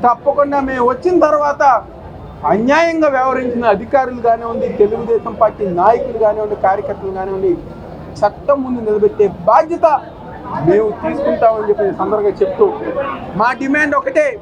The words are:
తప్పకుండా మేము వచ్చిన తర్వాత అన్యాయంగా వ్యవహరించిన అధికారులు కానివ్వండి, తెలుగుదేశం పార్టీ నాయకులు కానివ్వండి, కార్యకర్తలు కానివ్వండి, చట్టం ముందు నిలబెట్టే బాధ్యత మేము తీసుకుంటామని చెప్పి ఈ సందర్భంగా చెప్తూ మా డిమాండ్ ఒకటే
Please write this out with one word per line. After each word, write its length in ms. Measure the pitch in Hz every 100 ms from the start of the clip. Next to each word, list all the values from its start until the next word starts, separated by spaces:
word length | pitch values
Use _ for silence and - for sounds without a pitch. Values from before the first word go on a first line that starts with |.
తప్పకుండా 560 | 240 240 285 285 285 285 269
మేము 160 | 262 240
వచ్చిన 240 | 254 359 359 302
తర్వాత 360 | 302 294 285 285 226 - - - - - - 147
అన్యాయంగా 560 | 190 240 294 339 330 302 262
వ్యవహరించిన 480 | 262 254 247 240 240 202
అధికారులు 440 | 233 277 254 247 233
కానివ్వండి, 400 | 226 233 233 - -
తెలుగుదేశం 540 | 208 226 233 - 233 208
పార్టీ 220 | 214 - 202 175
నాయకులు 380 | 196 240 254 226
కానివ్వండి, 320 | 214 214 214 202 196
కార్యకర్తలు 460 | 196 190 196 196 190
కానివ్వండి, 340 | 190 196 190 156 - - - - - -
చట్టం 380 | 208 - - 285
ముందు 160 | 254 247 214
నిలబెట్టే 400 | 208 208 - 202 185 170
బాధ్యత 360 | 254 320 339 330 269 - - - - - - -
మేము 180 | 415 440 -
తీసుకుంటామని 640 | 320 302 285 220 226 220 208
చెప్పి 160 | 208 196
ఈ 40 | 160
సందర్భంగా 340 | 190 208 202 185
చెప్తూ 260 | 190 - 202 - - - - - - 175
మా 80 | 226 254
డిమాండ్ 340 | 269 302 302 285
ఒకటే 260 | 269 262 294 240